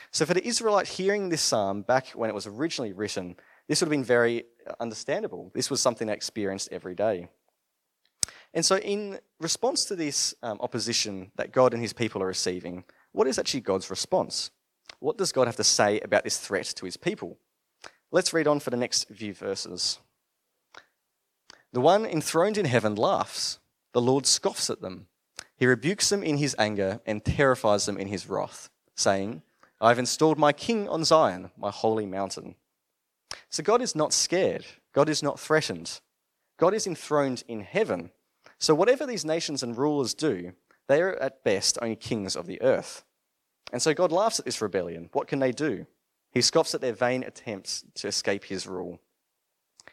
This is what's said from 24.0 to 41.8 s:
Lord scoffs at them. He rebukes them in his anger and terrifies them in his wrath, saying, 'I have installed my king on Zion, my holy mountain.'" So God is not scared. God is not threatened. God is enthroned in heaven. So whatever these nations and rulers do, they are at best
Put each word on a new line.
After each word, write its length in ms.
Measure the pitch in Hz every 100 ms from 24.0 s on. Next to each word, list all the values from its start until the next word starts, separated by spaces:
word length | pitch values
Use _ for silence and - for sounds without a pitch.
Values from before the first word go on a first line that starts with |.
Lord 260 | 120 139 135
scoffs 420 | - 196 - -
at 120 | -
them. 260 | 95 90 - _ _ - - -
He 100 | 127
rebukes 440 | 120 143 202 -
them 120 | 202
in 140 | 160 143
his 180 | 143 -
anger 420 | 107 101 95 104 -
and 180 | 107 -
terrifies 640 | - 139 123 110 104 104
them 100 | 95
in 100 | 98
his 200 | 98 -
wrath, 420 | 101 - - - _ _
saying, 480 | - 110 98 98 160 - _ _ -
'I 80 | 113
have 100 | 120
installed 380 | 123 - 156 151
my 160 | 147
king 340 | 143 - 220 202
on 160 | 160
Zion, 460 | 156 160 123 90 90 -
my 140 | 101
holy 340 | - 110 110 101
mountain.'" 500 | 95 95 - 98 - _ _ _ _ _ _ - - -
So 140 | -
God 180 | 156 240
is 140 | 247 156
not 180 | 151
scared. 540 | - - 175 127 - - - _
God 180 | 135 151
is 140 | 147
not 160 | 147 -
threatened. 640 | - 156 - 87 82 - _ _ _ _ _ -
God 180 | 175 214
is 100 | 190
enthroned 580 | 160 - 151 139 123 -
in 140 | 110
heaven. 500 | 98 185 196 90 85 _ _ _ - -
So 140 | -
whatever 320 | 151 208 262 285
these 200 | 208 156
nations 360 | 165 - 139
and 160 | 120 113
rulers 360 | 147 147 117
do, 400 | - 151 92 87 - _ _ -
they 140 | 143
are 140 | 185 -
at 280 | 135 -
best 340 | 120 98 - -